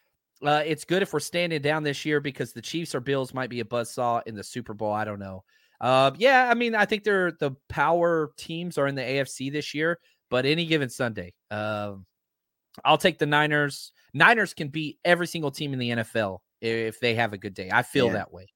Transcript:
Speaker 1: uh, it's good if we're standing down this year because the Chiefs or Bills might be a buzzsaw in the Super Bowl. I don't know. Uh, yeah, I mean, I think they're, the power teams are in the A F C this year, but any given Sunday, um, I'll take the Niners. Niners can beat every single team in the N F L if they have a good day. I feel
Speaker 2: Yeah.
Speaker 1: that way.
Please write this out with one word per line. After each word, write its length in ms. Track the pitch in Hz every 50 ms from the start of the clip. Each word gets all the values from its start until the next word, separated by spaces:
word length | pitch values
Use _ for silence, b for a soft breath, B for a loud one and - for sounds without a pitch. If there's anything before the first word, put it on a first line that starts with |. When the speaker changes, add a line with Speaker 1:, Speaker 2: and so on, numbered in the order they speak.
| _ _ _ _ _ _ _ - 143
Speaker 1:
uh, 200 | 147 147 151 151
it's 200 | 160 156 147 -
good 160 | - 170 190
if 120 | 196 - -
we're 60 | 147
standing 420 | 143 - - 175 175 170 165 147
down 220 | 139 143 151 156 151
this 220 | 147 139 - -
year 140 | 151 151 147
because 340 | 143 147 127 - 135 120 -
the 80 | 120
Chiefs 320 | 107 - - 165 170 - -
or 60 | 135
Bills 340 | 120 135 139 135 131 123 -
might 160 | 127 131 110
be 120 | 123 120
a 40 | 110
buzzsaw 560 | 104 123 120 113 - - 131 123 120 117 117 -
in 100 | 113 113
the 80 | 101 95
Super 300 | - - 127 110 - 107
Bowl. 180 | 104 110 104
I 140 | 104 107 107
don't 140 | 107 104 101
know. 240 | 98 98 95 95 - _ _ _ _ _ _ -
Uh, 300 | - 123 131 131 135 135 135 147
yeah, 320 | 220 269 269 254 254 247
I 40 | 233
mean, 220 | 233 240 233 220
I 100 | 214 202
think 180 | - 220 202 -
they're, 280 | 214 202 190 180 175
the 200 | - - 151 143 135 - _ -
power 600 | - 147 143 156 170 175 170 175 170 160 151 147 _ -
teams 400 | - - 165 165 175 180 - 151
are 100 | 139 139
in 80 | 139
the 60 | 135
A 180 | 127 123 131 139
F 80 | 135 -
C 220 | - - 131 139
this 240 | 143 151 139 - -
year, 260 | 147 156 165 170 - _ _ _ _ _ -
but 160 | 123 127 127
any 200 | 139 156 170 170
given 240 | 160 160 151 139 120
Sunday, 440 | - - 127 120 107 101 90 90 - _ _ -
um, 540 | 107 104 107 107 107 104 104 104 98 98 92 _ _ _ _ _ _ _ _ _ _ _ _ _ - - -
I'll 140 | 143 156 156
take 200 | - 190 156 -
the 80 | 156
Niners. 680 | 147 147 147 151 151 151 147 147 143 139 - - - _ _ _ _ -
Niners 400 | 135 165 202 233 226 202 - -
can 140 | - 160 139
beat 300 | 143 160 156 147 - _ -
every 220 | 175 175 170 175 160
single 240 | - 170 156 139
team 220 | 135 - 156 143 135
in 60 | 127
the 120 | 123 120
N 80 | 120 117
F 160 | 113 - -
L 260 | 117 107 98 95 90 _ _ _ -
if 380 | 113 113 113 113 113 113 107 -
they 160 | 123 120 113
have 180 | 113 120 107 104
a 40 | 98
good 160 | - 104 92
day. 160 | - 95 92
I 120 | 101 120 123
feel 240 | - - 139 123 117
Speaker 2:
Yeah. 60 | 110
Speaker 1:
that 200 | 104 90 - 85
way. 140 | 90 92 - _